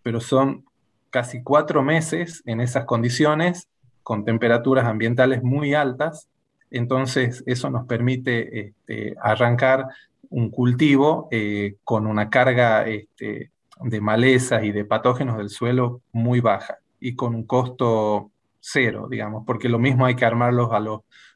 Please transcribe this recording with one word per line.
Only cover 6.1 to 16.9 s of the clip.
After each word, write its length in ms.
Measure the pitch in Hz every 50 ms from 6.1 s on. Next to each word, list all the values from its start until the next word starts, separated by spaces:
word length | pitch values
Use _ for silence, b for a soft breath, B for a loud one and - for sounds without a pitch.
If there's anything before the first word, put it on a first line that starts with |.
| 160 - - _ _ _ _ _ _ _ _ _
entonces 720 | - 120 120 127 131 131 135 127 - 139 123 120 123 - -
eso 240 | 127 127 123 - 139
nos 160 | 127 120 123
permite, 760 | - 120 113 120 127 131 127 127 127 120 113 - - 117 110
este, 560 | 101 101 - _ _ - 110 110 107 104 - -
arrancar 640 | - 107 110 - 120 120 120 120 135 131 131 135 131 131 B B B B _ _ - -
un 200 | 165 123 117 107
cultivo, 800 | - 131 123 123 123 123 156 147 139 135 139 151 160 - - -
eh, 460 | 117 110 104 104 104 101 101 101 101 - _
con 240 | - 113 107 107
una 220 | 110 107 104 104 107
carga, 580 | - 131 123 131 123 123 120 117 110 107 101
este, 640 | 110 107 104 - _ _ - 113 110 107 110 - - _ _ _ _ _ - -
de 180 | 117 110 104
malezas 640 | 104 107 107 113 127 131 127 123 127 - 120 110 107
y 80 | 104
de 140 | 101 104 104
patógenos 520 | - 107 110 - 127 123 - 139 123 110
del 120 | 107 101 101
suelo 520 | - - 120 120 123 127 123 117 120 123 _ _ -
muy 260 | 117 117 123 123 123
baja 380 | 117 110 98 98 - - - - _ _